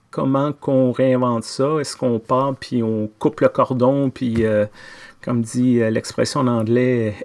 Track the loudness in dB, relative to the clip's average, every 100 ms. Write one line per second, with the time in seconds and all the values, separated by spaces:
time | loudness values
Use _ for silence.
0 | _ -6 -2 0 -2 -4 0 2 2 2
1 | 2 2 0 -2 -4 -2 0 0 -4 -4
2 | -2 -2 0 0 0 -4 -4 -2 0 -2
3 | -4 -2 -4 2 2 2 0 2 2 2
4 | 0 -2 -2 0 2 2 0 -4 -20 -20
5 | -20 -12 -4 -2 -2 0 2 4 2 0
6 | -4 -4 -2 0 0 0 2 2 2 0
7 | -2 -4